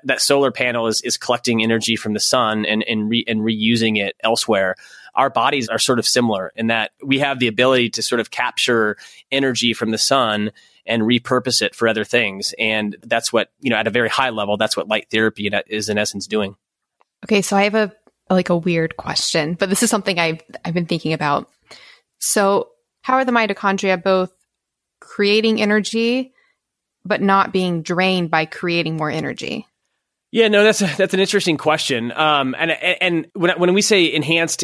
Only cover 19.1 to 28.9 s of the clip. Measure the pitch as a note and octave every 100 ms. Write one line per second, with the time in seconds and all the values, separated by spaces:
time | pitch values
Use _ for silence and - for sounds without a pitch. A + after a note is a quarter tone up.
19.1 | - - E3 D3+ F3 G3 F#3+ A3+ G#3+ G3
20.1 | F3 E3 E3 - - - E3+ E3+ E3+ D#3
21.1 | D#3 D3+ C#3+ - _ _ - - - _
22.1 | - - A3 G3 G3+ - _ _ _ -
23.1 | C4 B3+ A#3+ G#3+ G3 G3+ G3 G3 F#3 F#3+
24.1 | F#3 F#3 _ _ _ _ _ _ _ -
25.1 | - G3+ G#3+ A3 A3 G#3 G#3+ G3 A3+ A#3
26.1 | B3 C4 _ _ _ _ _ _ _ F3+
27.1 | G3 G3 G3 G3 F#3+ F3+ E3+ D#3+ F3 F#3
28.1 | F#3 E3+ D#3+ D#3+ - F3+ E3+ E3